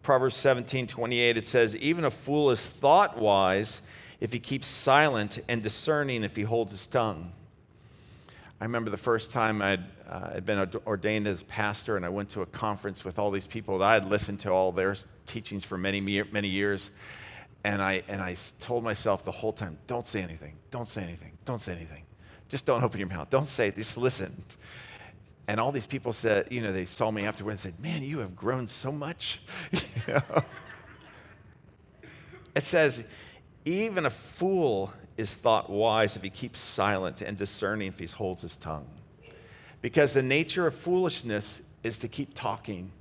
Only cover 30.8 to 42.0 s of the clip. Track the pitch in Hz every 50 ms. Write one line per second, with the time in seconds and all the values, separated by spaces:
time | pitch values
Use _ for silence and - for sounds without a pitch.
30.8 | - - - - - - - - - - - - - - - - - - - _
31.8 | - _ - _ - - - - - - - - - - - 147 - - 180 165
32.8 | 156 143 117 123 110 - - - - - - - - - - - - 151 175 196
33.8 | 220 226 196 185 156 143 - - - - - - 180 190 196 185 165 131 107 95
34.8 | 98 98 - - - - - - 110 101 - - - 120 110 - - - 98 101
35.8 | 110 113 110 113 110 101 - 98 95 98 - - 127 123 - - - - - -
36.8 | 98 104 101 95 95 87 87 - - - 107 98 101 98 - - 107 98 107 107
37.8 | 98 95 - - 82 - - - 107 92 92 85 - 82 - - - 82 78 76
38.8 | 69 64 - - - - - - - - - - - - - - - - - -
39.8 | - 120 - 160 147 135 135 135 131 127 135 151 160 156 - 185 175 156 135 -
40.8 | - 170 180 180 185 165 - - - 117 104 104 107 - - - - - - -
41.8 | - 113 110 -